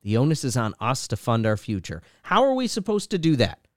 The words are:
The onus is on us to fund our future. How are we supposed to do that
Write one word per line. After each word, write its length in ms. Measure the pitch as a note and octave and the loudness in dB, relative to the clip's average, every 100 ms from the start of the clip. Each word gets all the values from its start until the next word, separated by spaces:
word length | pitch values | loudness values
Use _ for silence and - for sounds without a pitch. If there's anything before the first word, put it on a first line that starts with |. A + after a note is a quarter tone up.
The 160 | G2+ A2+ | 0 2
onus 260 | C#3+ D#3 | 2 0
is 140 | C3 A#2+ | 0 -2
on 180 | A2 - | -2 -2
us 260 | A2+ C3 - | -4 -2 -4
to 80 | A2+ | -4
fund 300 | - A#2 A2 | 0 0 2
our 100 | G#2+ | -2
future. 460 | - G2 - E2 _ _ | -2 -6 -6 -12 _ _
How 200 | - G3 | 0 2
are 100 | C4+ | 4
we 140 | C4 B3+ | 2 -2
supposed 420 | A#3 G3 G#3 - | -4 -2 -4 -2
to 60 | F#3+ | 0
do 200 | D#3+ C#3+ | 2 4
that 280 | G2 - _ | 2 -2 _